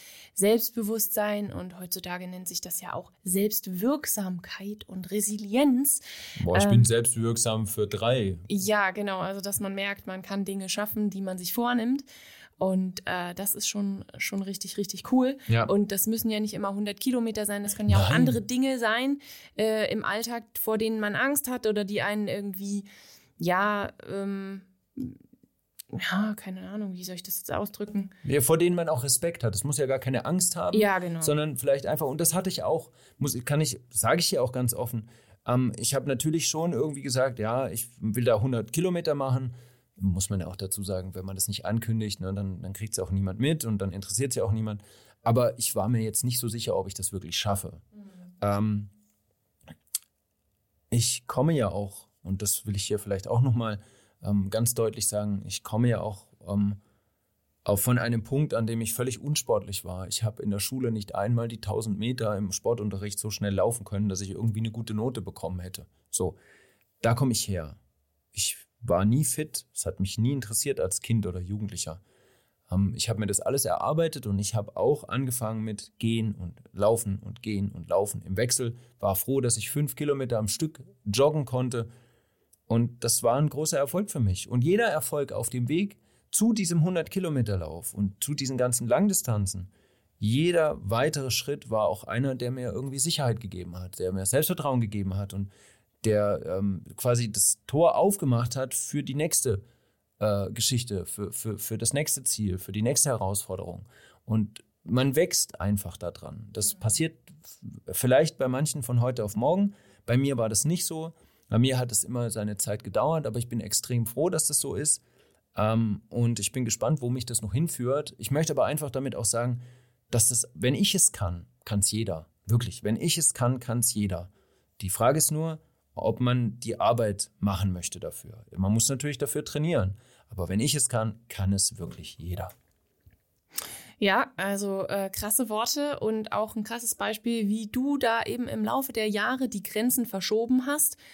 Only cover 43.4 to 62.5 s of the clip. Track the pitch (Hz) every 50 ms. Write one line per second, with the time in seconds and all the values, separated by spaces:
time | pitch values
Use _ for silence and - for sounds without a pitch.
43.4 | 127 151 165 160 - 113 107 98 101 95 90 98 95 - - 123 139 131 - 117
44.4 | 113 107 110 110 110 107 104 101 - - - - - - _ _ - 117 117 127
45.4 | 120 110 - - - - - 107 95 117 123 110 110 110 107 - 123 127 123 -
46.4 | 120 113 117 117 - 113 92 95 92 95 - - 95 - 101 92 - 85 - -
47.4 | - 104 101 98 - - - 85 - _ _ - - - - - - - - _
48.4 | 101 101 101 101 107 107 104 104 101 101 - _ _ _ _ _ _ _ _ _
49.4 | _ _ _ _ _ - - - _ _ - - - _ _ _ _ _ _ _
50.4 | _ _ _ _ _ _ _ _ _ _ 123 120 - - - - - - - 131
51.4 | 139 165 165 139 110 92 78 101 104 101 - - - _ _ _ - 92 95 95
52.4 | 107 101 - - - 110 95 98 - - 107 101 - 101 98 95 98 - 117 120
53.4 | 131 135 110 120 113 110 104 98 - - _ _ _ _ _ _ - 104 104 101
54.4 | 95 98 104 110 120 - - 120 113 110 - 120 - - 107 104 104 104 101 98
55.4 | 101 98 - - - - 107 113 123 120 113 92 85 107 101 - - _ _ _
56.4 | - 87 101 104 101 101 101 101 - _ _ _ _ _ _ _ _ _ _ _
57.4 | _ _ _ _ _ - 101 95 - 127 123 85 92 120 117 113 104 - 135 143
58.4 | 151 147 - 113 110 110 117 113 113 113 - - 127 131 113 - - 147 151 -
59.4 | - - 110 101 - 101 98 - - 90 90 92 92 85 - - 113 104 - -
60.4 | - 104 101 101 - - 131 131 127 117 110 107 104 - - 95 101 117 120 117
61.4 | 117 117 117 104 - 101 101 110 107 110 98 101 110 120 123 123 113 104 104 98
62.4 | 104 92